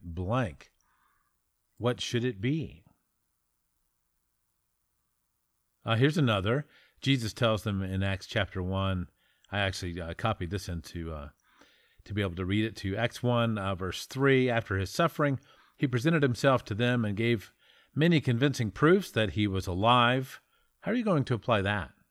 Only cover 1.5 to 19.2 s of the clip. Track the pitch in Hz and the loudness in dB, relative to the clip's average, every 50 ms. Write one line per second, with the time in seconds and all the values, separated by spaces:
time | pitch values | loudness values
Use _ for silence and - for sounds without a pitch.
1.5 | _ _ _ _ _ - 101 120 123 - - - - 120 117 127 117 95 98 127 | _ _ _ _ _ -4 -2 -2 -2 -2 -6 -4 -4 -2 -2 -2 -4 -2 -2 -2
2.5 | 147 165 127 - - - _ _ _ _ _ _ _ _ _ _ _ _ _ _ | -2 -2 -4 -8 -12 -18 _ _ _ _ _ _ _ _ _ _ _ _ _ _
3.5 | _ _ _ _ _ _ _ _ _ _ _ _ _ _ _ _ _ _ _ _ | _ _ _ _ _ _ _ _ _ _ _ _ _ _ _ _ _ _ _ _
4.5 | _ _ _ _ _ _ _ _ _ _ _ _ _ _ _ _ _ _ _ _ | _ _ _ _ _ _ _ _ _ _ _ _ _ _ _ _ _ _ _ _
5.5 | _ _ _ _ _ _ - 117 113 110 127 151 151 175 147 120 110 98 92 104 | _ _ _ _ _ _ -4 -2 0 2 4 2 4 4 2 4 4 2 2 0
6.5 | 120 147 151 _ _ - _ _ _ _ - 131 139 131 113 107 - - 123 113 | 0 0 -2 _ _ -20 _ _ _ _ 0 0 0 2 0 -4 -2 0 2 2
7.5 | 110 104 - 113 101 95 98 92 95 95 98 98 98 92 - - - 113 98 - | 2 2 0 -2 -2 -2 -2 -2 -2 -2 0 0 -2 -4 -6 -6 -4 -4 -4 -2
8.5 | - 95 90 90 95 95 95 95 95 90 87 - _ _ _ _ _ _ _ - | -4 -6 -4 -2 -2 -2 0 0 -2 -2 -4 -6 _ _ _ _ _ _ _ -8
9.5 | - 101 101 95 92 - - 90 85 87 85 82 85 - - 113 107 - 92 85 | -4 -2 -2 -2 -2 -4 -8 -8 -6 -6 -8 -8 -8 -4 -2 -2 -2 -2 -4 -6
10.5 | 90 101 - - 87 82 - - - 87 82 80 80 76 71 73 - _ _ _ | -6 -6 -6 -6 -8 -8 -8 -8 -10 -10 -8 -8 -8 -10 -12 -14 -16 _ _ _
11.5 | _ _ - _ _ _ _ _ _ _ - - 104 104 101 92 85 87 95 90 | _ _ -20 _ _ _ _ _ _ _ -14 -8 -4 -2 -2 -2 -2 -4 -2 0
12.5 | 101 104 107 113 - - - 98 95 104 117 120 - - - 123 120 120 117 117 | 0 0 0 -2 -4 -6 -6 -4 -4 -2 -4 -4 -4 -2 -2 0 2 2 2 0
13.5 | 110 107 95 98 98 87 95 90 85 - - - - 131 135 139 135 131 127 127 | 0 -2 -4 -4 -4 -4 -4 -6 -6 -8 -10 -10 -4 0 2 4 4 4 4 2
14.5 | 120 117 113 - 101 95 95 90 - - 170 160 - - 151 143 135 123 _ _ | 0 -2 -2 -2 -2 -2 -2 -2 0 0 0 0 0 0 0 0 0 -2 _ _
15.5 | - _ _ _ _ - - 135 123 123 110 160 170 160 143 131 120 - - 139 | -20 _ _ _ _ -4 -2 0 0 0 2 2 2 4 4 2 2 2 4 4
16.5 | 131 120 - - 107 98 123 120 123 120 113 104 101 98 117 117 120 101 - - | 4 4 2 -2 -4 0 0 2 2 2 0 -2 0 0 2 2 2 2 0 -8
17.5 | _ _ _ _ _ _ _ _ - 135 156 175 175 151 - - 120 117 135 147 | _ _ _ _ _ _ _ _ -2 2 4 4 4 4 4 2 0 2 2 0
18.5 | 131 - 120 104 - - - 156 180 202 185 - - 117 | 0 0 -4 -4 -2 2 4 6 6 6 4 0 0 0